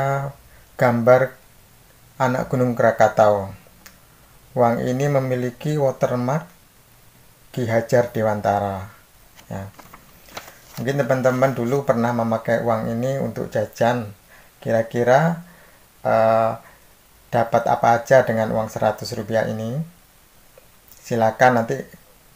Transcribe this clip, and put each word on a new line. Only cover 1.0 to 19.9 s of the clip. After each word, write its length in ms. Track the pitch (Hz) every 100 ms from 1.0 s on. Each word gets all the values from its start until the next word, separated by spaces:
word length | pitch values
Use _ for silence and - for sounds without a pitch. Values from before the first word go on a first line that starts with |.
| 117 127 131 - - - - - - _ - -
anak 320 | 131 127 -
Gunung 240 | 131 127
Krakatau. 800 | 117 113 - 107 - 107 101 95 - - - - - _ _ - - - 127
Uang 240 | 120 120
ini 320 | 127 127 143
memiliki 640 | 139 131 127 123 120 151 151
watermark 720 | 135 127 120 123 123 156 - - _ _ _ _ _ _ - _ _
Ki 160 | 131 117
Hajar 480 | 113 113 123 120 110
Dewantara. 720 | 107 104 104 101 101 95 98 - _ - - - -
Ya. 160 | 101 98 - - - - - - - - - - -
Mungkin 240 | 120 143
teman-teman 480 | 127 131 127 127 135
dulu 320 | 120 117 139
pernah 320 | 139 117 120 117
memakai 480 | 117 110 - 113
uang 240 | 117 110 113 113
ini 240 | 131 135
untuk 320 | 117 113 -
jajan. 560 | 113 107 - 117 123 107 - _ - - _
Kira-kira, 800 | - 113 113 120 120 135 165 165 - - - - _ _
eh, 520 | 123 113 110 113 113 113 - - _ _ _ _ _
dapat 340 | 120 117 117 -
apa 320 | 120 117 117
aja 240 | - 131
dengan 240 | 123 113 110
uang 240 | 113 110
seratus 400 | - 110 - 107
rupiah 320 | 113 104 110
ini? 320 | - 110 113 139 165